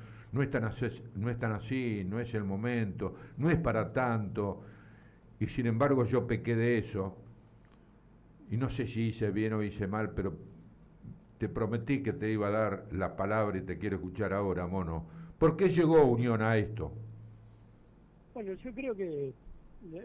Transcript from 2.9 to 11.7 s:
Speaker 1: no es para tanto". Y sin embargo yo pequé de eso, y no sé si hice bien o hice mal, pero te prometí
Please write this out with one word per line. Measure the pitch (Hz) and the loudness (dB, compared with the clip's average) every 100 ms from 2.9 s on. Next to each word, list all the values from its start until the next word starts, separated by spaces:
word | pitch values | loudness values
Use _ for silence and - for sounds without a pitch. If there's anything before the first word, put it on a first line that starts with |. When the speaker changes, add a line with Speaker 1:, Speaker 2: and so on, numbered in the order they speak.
| - 95 - - - | -2 -6 -6 -12 0
Speaker 1:
no | 156 | 2
es | 165 | 4
para | 139 110 101 | 2 0 0
tanto". | 131 127 113 101 104 101 92 - - - - - - - - | 0 0 0 -2 -2 -2 -4 -12 -20 -20 -20 -20 -20 -14 -6
Y | 110 | -4
sin | - 117 | 0 0
embargo | 113 139 131 113 | 4 4 4 4
yo | 131 120 | 2 2
pequé | 110 117 113 | -2 0 2
de | 117 120 | 4 2
eso, | 104 98 95 - - - - - - - - - - - - - - | 0 -4 -4 -6 -20 -20 -20 -20 -20 -20 -20 -20 -20 -20 -20 -18 -6
y | 113 | -2
no | 131 | -2
sé | - 113 | -2 -4
si | 113 113 | 0 -2
hice | 110 107 | 0 0
bien | 98 110 | 2 0
o | 110 | 0
hice | 104 101 98 | -2 -2 -2
mal, | 107 107 | -2 -2
pero | 82 95 76 - - - - - - - - - - | -2 -4 -4 -14 -18 -20 -20 -20 -20 -18 -18 -16 -6
te | 113 | -4
prometí | 113 110 | -2 0